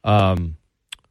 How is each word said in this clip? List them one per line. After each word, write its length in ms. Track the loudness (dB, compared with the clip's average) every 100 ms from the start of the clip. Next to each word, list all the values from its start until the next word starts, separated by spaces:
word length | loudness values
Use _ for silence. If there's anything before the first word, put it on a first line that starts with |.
Um, 540 | 0 2 2 0 -4 -10 _ _ _ -20 _